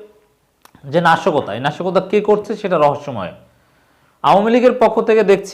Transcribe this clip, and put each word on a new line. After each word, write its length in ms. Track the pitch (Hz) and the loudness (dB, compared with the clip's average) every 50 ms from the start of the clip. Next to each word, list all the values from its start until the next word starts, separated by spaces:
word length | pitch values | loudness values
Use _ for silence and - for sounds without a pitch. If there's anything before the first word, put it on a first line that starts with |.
| - - _ _ _ _ _ _ _ _ _ _ _ _ _ _ - 139 | -20 -20 _ _ _ _ _ _ _ _ _ _ _ _ _ _ -10 -4
যে 80 | 135 170 170 | -2 0 2
নাশকতা, 440 | 170 165 165 - 196 156 139 - - 101 | 2 2 2 0 0 0 -2 -2 -4 -6
এই 40 | 117 131 | -6 -6
নাশকতা 340 | 147 147 - 175 190 175 190 190 - | -6 -6 -4 -6 -2 -2 -2 -2 0
কে 80 | - 208 202 208 | -2 -2 2 0
করছে 220 | 208 208 208 - 220 - | 0 -2 -2 -8 -10 -8
সেটা 160 | - 190 180 | -6 -2 0
রহস্যময়। 560 | 160 151 147 139 127 - 143 127 107 92 82 - - _ _ _ _ _ _ _ _ _ _ _ _ _ _ _ _ - | 2 2 2 0 -2 -8 -10 -10 -10 -10 -10 -12 -18 _ _ _ _ _ _ _ _ _ _ _ _ _ _ _ _ 0
আওয়ামী 260 | 139 165 196 208 226 233 | 2 2 2 2 2 2
লীগের 220 | 254 226 254 233 - | 4 4 4 2 4
পক্ষ 140 | 233 214 220 233 202 220 | 2 2 2 0 0 2
থেকে 120 | 220 220 214 190 | 2 2 4 4
দেখছি 220 | 196 180 - - | 2 0 0 0